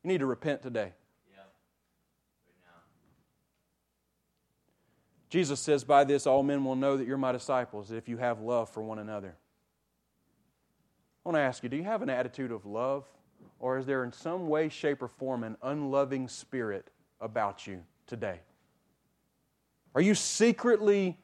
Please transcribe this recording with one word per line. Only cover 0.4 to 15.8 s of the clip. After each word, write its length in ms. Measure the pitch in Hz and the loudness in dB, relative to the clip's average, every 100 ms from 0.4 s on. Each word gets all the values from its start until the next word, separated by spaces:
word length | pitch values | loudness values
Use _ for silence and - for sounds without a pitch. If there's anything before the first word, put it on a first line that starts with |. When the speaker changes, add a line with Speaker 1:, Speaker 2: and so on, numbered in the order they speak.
| 160 143 | -4 -4
Speaker 1:
today. 300 | 131 117 98 85 _ _ _ | -4 -4 -6 -10 _ _ _
Speaker 2:
Yeah. 60 | - | -20
Right 1160 | - _ _ _ _ _ _ _ _ _ _ _ _ | -20 _ _ _ _ _ _ _ _ _ _ _ _
now. 160 | _ _ _ _ _ _ _ _ _ _ _ _ _ _ _ _ _ _ _ _ _ _ _ _ _ _ | _ _ _ _ _ _ _ _ _ _ _ _ _ _ _ _ _ _ _ _ _ _ _ _ _ _
Speaker 1:
Jesus 300 | 175 156 139 | 0 2 0
says, 240 | - 147 | 2 0
"By 200 | 120 143 | 6 6
this 220 | 139 139 139 | 6 4 4
all 160 | 135 | 4
men 240 | 139 143 135 | 4 0 0
will 100 | 131 | 0
know 220 | 139 139 | 2 0
that 80 | 123 | 0
you're 120 | 139 | -2
my 140 | 131 | -2
disciples, 600 | 123 - 135 120 104 101 | -2 0 -2 -2 -10 -10
if 180 | 113 120 | -10 -8
you 80 | 117 | -2
have 240 | 123 110 | -2 -2
love 280 | 110 120 110 | -2 -2 -2
for 100 | - | -8
one 160 | 110 107 | -8 -8
another." 380 | 107 104 98 82 _ _ _ _ _ _ _ _ _ _ _ _ _ _ _ _ _ _ | -8 -8 -10 -16 _ _ _ _ _ _ _ _ _ _ _ _ _ _ _ _ _ _
I 60 | 180 | 0
want 60 | 160 | 2
to 60 | |
ask 200 | 135 - | 2 0
you, 80 | 120 | -6
do 80 | 139 | -4
you 60 | |
have 180 | 185 220 | -2 -4
an 80 | 143 | -2
attitude 420 | 127 127 - 131 | -2 -2 -4 -6
of 140 | 113 101 | -8 -6
love? 420 | 107 127 139 135 _ _ _ - _ | -4 -2 -4 -8 _ _ _ -20 _
Or 180 | 127 131 | -4 -4
is 80 | 131 | -2
there 180 | 135 | -2
in 80 | 123 | -2
some 380 | - 165 180 165 | -6 -6 -4 0
way, 180 | 151 160 | 0 0
shape, 360 | - 151 143 | -2 -2 -2
or 40 | 123 | -6
form 360 | _ 131 123 | _ -6 -4
an 140 | 110 107 | -6 -6
unloving 680 | 127 147 | -6 -4